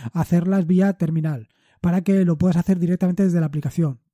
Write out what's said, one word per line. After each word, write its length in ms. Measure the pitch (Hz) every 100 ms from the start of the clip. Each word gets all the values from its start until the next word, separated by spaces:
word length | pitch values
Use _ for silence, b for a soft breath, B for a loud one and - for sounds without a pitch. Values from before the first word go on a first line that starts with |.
| 120
hacerlas 520 | 170 151 170 170 196 165
vía 280 | 180 196
terminal, 560 | 190 160 160 156 139 107 _ _ _
para 200 | 175 180
que 220 | 180 196
lo 140 | 180 156
puedas 180 | 180 175
hacer 240 | 175 185
directamente 460 | 175 180 180 180 196
desde 160 | 170
la 60 | 160
aplicación. 520 | 147 143 - 156 123 _